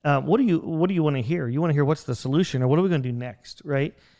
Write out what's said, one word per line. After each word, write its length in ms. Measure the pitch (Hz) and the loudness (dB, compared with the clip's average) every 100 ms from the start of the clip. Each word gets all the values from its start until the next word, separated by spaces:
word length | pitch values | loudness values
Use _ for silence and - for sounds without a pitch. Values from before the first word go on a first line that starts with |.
uh, 160 | 147 139 | 0 0
what 180 | 135 226 | 2 2
do 60 | |
you, 140 | 247 165 | 4 2
what 300 | - 160 180 | 0 0 0
do 60 | |
you 80 | 185 | 2
wanna 180 | 151 139 | 0 0
hear? 260 | 113 175 123 | -2 -2 -2
You 120 | 135 | -2
wanna 100 | 170 | 0
hear, 120 | 147 143 | 2 2
"What's 160 | 156 | 0
the 100 | - | -4
solution?" 480 | 120 131 147 190 127 | -6 -2 0 0 0
or, 60 | 127 | 2
"What 100 | 151 | 2
are 40 | |
we 60 | 190 | 2
gonna 120 | 160 | 0
do 100 | 127 | -2
next?" 500 | 120 123 - - - | -6 -8 -14 -20 -14
Right? 300 | - 139 147 - _ _ | -4 -2 -2 -6 _ _